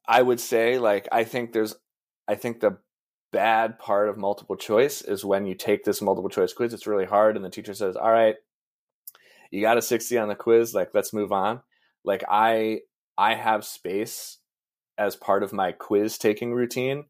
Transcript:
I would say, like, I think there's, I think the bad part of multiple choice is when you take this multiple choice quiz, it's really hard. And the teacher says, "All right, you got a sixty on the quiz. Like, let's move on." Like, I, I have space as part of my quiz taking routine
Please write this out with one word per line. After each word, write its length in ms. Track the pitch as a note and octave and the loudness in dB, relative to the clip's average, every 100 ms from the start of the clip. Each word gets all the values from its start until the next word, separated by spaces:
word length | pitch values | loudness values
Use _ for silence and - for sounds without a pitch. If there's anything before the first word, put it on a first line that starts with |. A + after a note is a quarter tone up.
| - | 2
I 140 | A#2+ | 4
would 160 | B2+ A#2+ | 6 2
say, 400 | - A#2 A2+ B2+ | 0 2 2 2
like, 300 | A#2 G2+ - | 2 2 0
I 140 | A#2 | 0
think 280 | A2+ B2+ A#2 | 0 -4 -4
there's, 220 | A#2 G#2+ - _ _ _ _ - | -2 -2 -4 _ _ _ _ -6
I 80 | G#2 | -4
think 240 | A#2+ A#2 | -4 0
the 180 | G#2+ F#2+ _ _ _ _ _ | 0 0 _ _ _ _ _
bad 460 | G2+ G#2+ A2 A2+ A2+ | 0 2 2 0 -4
part 300 | - G2+ G#2+ | 0 2 2
of 80 | G#2 | 0
multiple 380 | G2 G2+ - F#2+ | -4 -4 -6 -10
choice 460 | - G#2+ C#3 - | 0 2 2 0
is 220 | - G2 | -6 -6
when 220 | G2 G2 G2 | -2 -2 -2
you 100 | F#2 | -6
take 260 | - G#2 | -2 0
this 180 | - G2 | 0 -2
multiple 300 | G2 F#2+ F#2+ | 0 -2 -2
choice 220 | - F#2 | -2 -2
quiz, 200 | - A#2+ | -2 -6
it's 140 | A2 - | -6 -4
really 180 | G#2 | -2
hard. 300 | F#2 G#2 G#2+ | 2 4 4
And 100 | G#2+ | 2
the 60 | F#2+ | -6
teacher 240 | - G2+ | -12 -14
says, 220 | G2 G2 F#2 | -6 -4 -2
"All 160 | A2+ | 2
right, 240 | A2+ A2 - _ _ _ _ _ _ - - _ _ _ | 4 4 2 _ _ _ _ _ _ -20 -20 _ _ _
you 100 | G2 | -2
got 180 | G#2+ A#2+ | 2 2
a 40 | |
sixty 340 | - A#2 - A#2+ | 2 -2 0 -2
on 120 | G#2+ | -2
the 80 | G2+ | -4
quiz. 380 | - A2+ A#2 | 2 4 4
Like, 160 | G2+ F2+ | -2 0
let's 180 | G#2 - | -2 -2
move 200 | G#2+ G2+ | -4 -2
on." 280 | G2 G2 B2+ - _ _ _ | 0 -2 -4 -10 _ _ _
Like, 180 | - G2 - | -4 -4 -2
I, 540 | G#2 A2+ A2+ A2 A2 - _ _ - | 2 2 2 0 -4 -10 _ _ 0
I 160 | G#2 | 0
have 300 | A2+ A2+ A2 | 2 0 -2
space 760 | - - F2+ G2 A#2+ - - - _ _ _ _ _ - | -4 -12 -6 -4 -6 -8 -16 -18 _ _ _ _ _ -4
as 200 | G#2 - | -4 -4
part 260 | - G2+ | 0 0
of 100 | G2+ | 0
my 200 | G2+ F2+ | -2 -4
quiz 460 | - - G#2 G#2+ - | -4 -2 0 0 0
taking 340 | A2 G#2+ A#2+ | 0 0 -2
routine 540 | A#2+ A#2+ B2+ B2+ C#3+ | -2 -2 -2 -4 -4